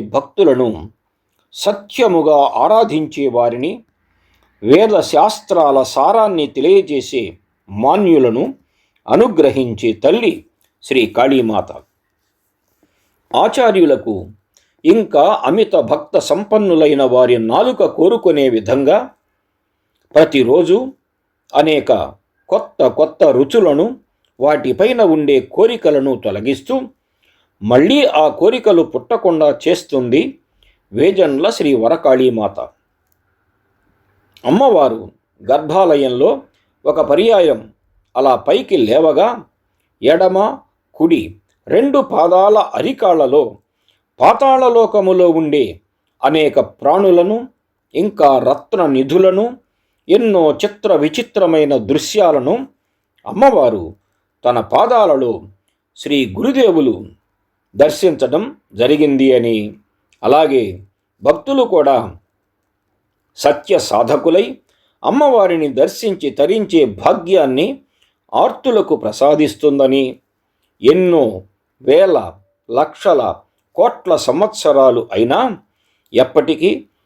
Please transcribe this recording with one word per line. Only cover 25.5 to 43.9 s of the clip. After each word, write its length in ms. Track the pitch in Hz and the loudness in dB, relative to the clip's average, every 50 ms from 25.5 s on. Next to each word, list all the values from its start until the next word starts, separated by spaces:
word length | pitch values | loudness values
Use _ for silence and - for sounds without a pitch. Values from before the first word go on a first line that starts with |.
| - - 202 226 247 220 - 160 151 139 135 139 131 | -2 0 0 0 0 0 -2 0 0 0 0 -2 -4
తొలగిస్తూ 580 | 110 - 110 95 101 107 127 139 131 - - 254 269 - - _ _ _ _ _ _ _ _ _ _ _ _ _ _ 101 | -4 -4 -6 -6 -6 -4 -6 -6 -6 -6 -6 -6 -6 -6 -10 _ _ _ _ _ _ _ _ _ _ _ _ _ _ -4
మళ్ళీ 380 | 107 120 131 151 196 262 294 - - - | 0 2 2 4 4 2 2 2 2 2
ఆ 120 | 151 156 147 - | 2 0 0 0
కోరికలు 500 | - 165 170 254 254 - 214 196 165 160 | 0 0 0 0 0 0 2 2 2 0
పుట్టకుండా 680 | 160 - - - _ 226 220 - 190 170 156 156 147 135 - | 0 -4 -10 -6 _ -6 -2 -2 -2 0 2 0 0 0 -2
చేస్తుంది 640 | - 151 175 160 - - 151 135 127 120 120 147 226 269 269 - _ _ _ _ _ _ _ _ _ _ 98 | -2 -2 -2 -2 -4 -6 -6 -4 -2 0 0 0 0 -2 -6 -14 _ _ _ _ _ _ _ _ _ _ -4
వేజండ్ల 540 | 110 143 185 190 185 185 151 139 135 160 202 | 0 0 0 2 2 0 0 0 -2 -2 -4
శ్రీ 240 | - - 190 147 135 | -4 -2 -2 0 0
వరకాళీమాత. 840 | 117 110 117 165 165 - 147 131 131 131 127 117 113 104 98 - - 62 - _ _ _ _ _ _ _ _ _ _ _ _ _ _ _ _ _ _ _ _ _ _ _ _ _ _ _ _ _ _ _ _ _ _ - | 0 0 0 -2 0 0 0 2 2 2 0 0 -2 -6 -6 -6 -8 -14 -14 _ _ _ _ _ _ _ _ _ _ _ _ _ _ _ _ _ _ _ _ _ _ _ _ _ _ _ _ _ _ _ _ _ _ -4
అమ్మవారు 580 | 123 147 214 277 269 220 170 143 127 113 110 101 101 _ _ _ _ _ _ | -2 0 2 2 2 4 2 2 0 -2 -4 -12 -16 _ _ _ _ _ _
గర్భాలయంలో 880 | 104 98 120 147 156 151 156 190 190 170 151 143 139 131 123 123 139 196 277 135 - _ _ _ _ _ _ _ _ | -4 -2 -2 -2 -2 -2 0 0 2 2 2 0 0 -2 -2 0 0 0 0 -2 -8 _ _ _ _ _ _ _ _
ఒక 140 | 143 151 160 | -4 -2 -2
పర్యాయం 600 | 147 135 139 156 202 226 226 196 175 156 131 107 104 110 _ _ _ _ _ _ _ _ _ | 0 0 0 0 2 2 2 2 2 2 0 -2 -6 -16 _ _ _ _ _ _ _ _ _
అలా 220 | 123 135 135 127 | -2 0 0 0
పైకి 400 | 113 - - 160 233 262 - 202 160 | 0 0 -2 -2 -2 -2 -2 -2 -2
లేవగా 500 | 120 107 120 151 160 160 143 147 190 233 240 220 165 _ _ _ _ _ _ _ _ _ _ _ 98 | 0 2 2 2 2 2 2 2 0 -2 -2 -6 -12 _ _ _ _ _ _ _ _ _ _ _ 0
ఎడమ, 360 | 123 156 170 190 185 185 190 202 226 269 - _ _ _ _ _ _ _ | 0 2 2 2 0 0 0 -2 -2 -4 -10 _ _ _ _ _ _ _
కుడి 260 | - 156 170 175 - 107 - - - _ _ _ _ _ | -2 0 0 0 0 -2 -8 -14 -20 _ _ _ _ _
రెండు 320 | - - 190 254 285 277 285 262 | -2 -2 0 0 2 0 -2 -2
పాదాల 560 | 269 - - 160 170 180 185 190 208 208 214 - - - | -2 -2 -2 0 2 2 2 2 4 2 2 0 -2 -6
అరికాళ్లలో 680 | - - 240 269 - - 190 175 160 147 127 127 151 139 110 98 - _ _ _ _ _ _ | -6 -6 -6 -6 -2 0 0 2 2 0 2 2 0 0 0 -6 -14 _ _ _ _ _ _